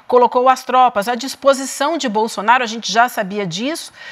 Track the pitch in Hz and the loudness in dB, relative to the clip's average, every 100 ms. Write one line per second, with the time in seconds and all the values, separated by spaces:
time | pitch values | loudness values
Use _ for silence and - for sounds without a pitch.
0 | - 247 240 254 254 254 - 254 247 214 | 0 2 4 4 2 2 0 2 4 2
1 | 202 240 262 - 269 269 262 - 285 330 | -4 -4 -6 0 2 2 -2 -4 -2 -2
2 | 269 208 226 - 202 254 233 226 208 208 | -2 -2 -2 -2 2 2 2 -6 -2 2
3 | 247 240 196 208 196 165 254 320 - - | 2 0 -6 -4 -4 -4 -6 -6 -10 -18
4 | - | -20